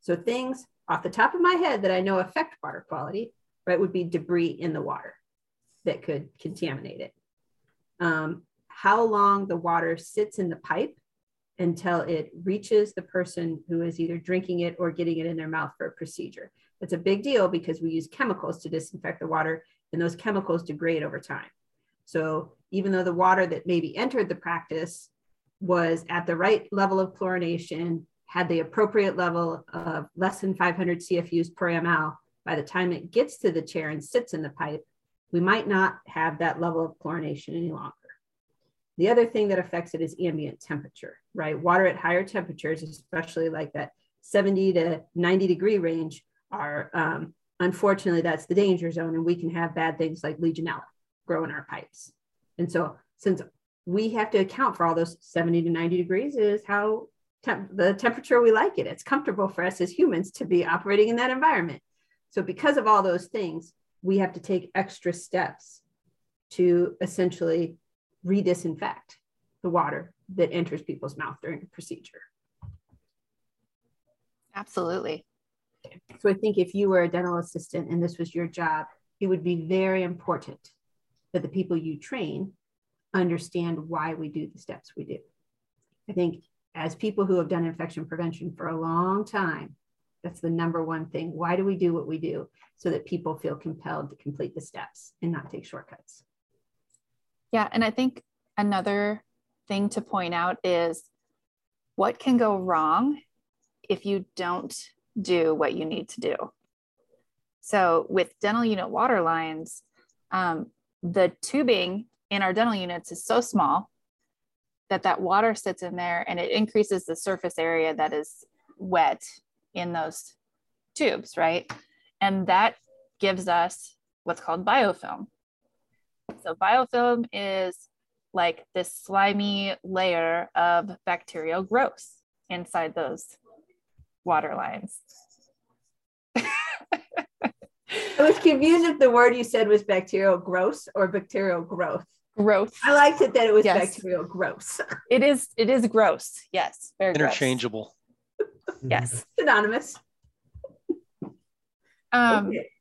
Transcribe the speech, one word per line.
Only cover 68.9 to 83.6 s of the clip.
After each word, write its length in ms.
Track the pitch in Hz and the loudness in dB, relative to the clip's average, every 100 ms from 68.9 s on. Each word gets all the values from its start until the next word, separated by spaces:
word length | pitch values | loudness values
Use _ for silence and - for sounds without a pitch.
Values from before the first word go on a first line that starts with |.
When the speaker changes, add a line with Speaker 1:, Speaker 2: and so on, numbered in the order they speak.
| - _ - _ _ _ _ | -8 _ -20 _ _ _ _
Speaker 1:
the 80 | 185 | -2
water 420 | 170 139 147 175 _ _ | 0 0 -4 -10 _ _
that 180 | 190 170 | -2 -2
enters 300 | 175 170 156 | 0 -4 -6
people's 340 | - - - 143 | -10 -10 -10 -10
mouth 200 | 151 139 | -10 -10
during 220 | - 160 | -12 -12
a 40 | - | -14
procedure. 540 | - 170 - - - - _ _ _ - - _ _ _ _ _ _ _ _ _ _ _ _ _ _ _ _ _ | -20 -16 -16 -16 -20 -20 _ _ _ -20 -20 _ _ _ _ _ _ _ _ _ _ _ _ _ _ _ _ _
Speaker 2:
Absolutely. 720 | 196 208 - 170 185 - 156 _ _ _ _ _ _ - 175 _ - | -14 -8 -4 -2 -4 -4 -8 _ _ _ _ _ _ -20 -20 _ -2
Speaker 1:
So 100 | 208 | 0
I 60 | |
think 240 | 190 214 208 | 2 0 2
if 160 | 180 | 0
you 160 | 196 202 | 2 2
were 120 | 185 | 4
a 60 | 175 | 4
dental 300 | 175 180 170 | 0 -2 -2
assistant 500 | 170 170 - 180 160 | -4 -10 -8 -8 -4
and 140 | 170 | -2
this 160 | 170 170 | -2 -4
was 160 | 170 | -8
your 120 | 170 170 | -4 -6
job, 420 | 170 165 156 - _ _ _ | -4 -4 -4 -6 _ _ _
it 80 | 196 | -2
would 140 | 185 | 0
be 240 | 165 175 160 | 0 -2 0
very 360 | 185 190 190 | 0 2 0
important 560 | 180 175 - 175 - - - _ _ _ _ _ _ | -2 -6 -4 -6 -6 -20 -20 _ _ _ _ _ _
that 80 | 180 | -6
the 80 | 147 | -4
people 300 | 160 185 170 | -4 -2 -2
you 200 | 160 151 | -4 -10
train 540 | - 262 170 143 196 - _ _ _ _ _ | -8 -8 -6 -6 -10 -12 _ _ _ _ _
understand 720 | 190 180 170 - 175 | -2 0 -2 -4 -6